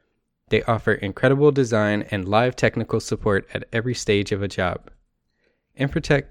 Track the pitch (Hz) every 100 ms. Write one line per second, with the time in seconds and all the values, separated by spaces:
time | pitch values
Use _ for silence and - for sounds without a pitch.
0 | _ _ _ _ - 107 - 110 - 104
1 | 98 - 131 139 147 139 120 110 104 104
2 | - 101 90 107 123 - 117 117 110 113
3 | - 110 110 98 - - - 139 123 117
4 | - 101 101 98 98 - 90 - - -
5 | _ _ _ _ _ _ _ - 135 170
6 | - 143 -